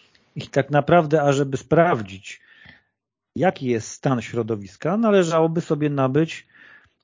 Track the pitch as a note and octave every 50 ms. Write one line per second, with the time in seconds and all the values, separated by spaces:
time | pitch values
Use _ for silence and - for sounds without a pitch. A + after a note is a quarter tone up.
0 | _ _ _ _ _ _ - - A#2+ - - C#3 C3+ - D3 D3 C#3+ - D#3+ F3
1 | E3 D3 D3+ D#3 C#3+ C#3+ C#3 C#3 C#3+ C#3 C3+ C3 - - D#3+ D#3 E3 F3 F3 A#2+
2 | G#2+ F#2+ G2 F#2+ - - - - _ _ _ - - - - _ _ _ _ _
3 | _ _ _ _ _ _ - A#2 C#3+ F#3 F#3 - C#3 B2+ A#2+ A2+ - - - -
4 | - D3 C3+ A#2+ A2 - - A#2+ A2+ G#2+ A2+ G#2 G2+ F#2 - - - D3 F#3 G#3+
5 | A#3 A3 G3+ G3 F3+ E3 D#3+ D#3+ D#3+ E3 D#3+ F3 E3 - D#3+ D3 D3 D3+ C#3+ C#3
6 | C3+ C3 C3 D3 E3 E3 - - - _ _ - - - - - _ _ _ _